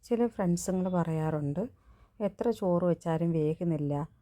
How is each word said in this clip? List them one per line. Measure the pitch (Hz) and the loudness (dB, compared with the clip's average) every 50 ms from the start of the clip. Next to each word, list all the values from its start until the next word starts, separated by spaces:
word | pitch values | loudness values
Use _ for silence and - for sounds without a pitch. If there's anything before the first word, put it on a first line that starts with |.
| _ | _
ചില | - 240 226 240 233 | -2 0 0 0 -2
ഫ്രണ്ട്സുങ്ങൾ | 226 - 196 175 175 175 - - 185 185 185 185 180 | 0 -2 0 0 0 0 0 -2 -2 0 0 0 0
പറയാറുണ്ട്, | 180 165 165 160 160 156 156 156 151 147 143 143 165 208 262 - _ _ - - - - _ _ _ 220 196 | 0 0 0 -2 -2 -2 -2 -2 -2 -2 -2 -2 -2 -4 -6 -8 _ _ -20 -20 -20 -20 _ _ _ -4 -4
"എത്ര | - - - 240 226 - | -2 -2 -2 -2 0 0
ചോറ് | 208 185 175 170 175 175 | 0 2 2 2 4 2
വെച്ചാലും | 165 165 - 170 165 160 170 170 | 0 0 0 -2 0 0 0 0
വേകുന്നില്ല | 170 165 151 151 160 - 180 170 165 147 147 143 143 143 156 - - _ | 2 2 2 0 0 0 0 -2 0 0 0 -2 -2 -2 -4 -6 -10 _